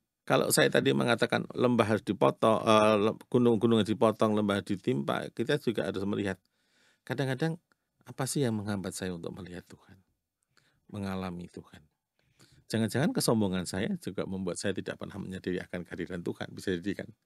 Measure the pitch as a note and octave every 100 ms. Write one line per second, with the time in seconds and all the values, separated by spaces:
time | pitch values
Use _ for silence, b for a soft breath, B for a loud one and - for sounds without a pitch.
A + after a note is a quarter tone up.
0 | _ _ - C3+ - - C#3 C#3 C3 C3+
1 | C3 A#2 B2 A#2 - - B2 A#2+ G#2+ G#2+
2 | - F#2+ C#3 - A2+ A2 A2 G#2+ G#2+ G#2+
3 | G#2+ - - B2 A#2+ A2+ A#2 A2+ G#2 G2
4 | A2+ G#2+ A2 G#2+ G#2 G2+ F#2+ F#2+ - C3+
5 | C#2 - D2 - A#2 D3 B2+ - E2+ F#2+
6 | G2 G#2+ G2+ F#2+ _ _ _ _ _ _
7 | - B2+ C3 C3 D#3+ D#3+ _ _ _ _
8 | - - C3 D#3 B2+ G#2+ G2+ G2+ F#2 -
9 | F#2 F2 E2+ E2+ F2 F2 - - _ F#2+
10 | _ _ _ _ _ _ _ _ _ G2+
11 | G2 F#2+ F#2 F2 F2 - - - D2+ _
12 | _ _ b b b b - A2 A2 A#2
13 | E3+ B3+ - A2+ G2 F#2 E2+ F#2 G#2 F#3+
14 | - F#2+ E2 F#2+ F#2 E2 G#2 F#2 F2+ -
15 | - G2 F#2 F#2 F#2 F2+ - F2+ E2+ F2+
16 | E2 F#2 E2+ - - G#2 G2+ F2+ F#2+ -
17 | - -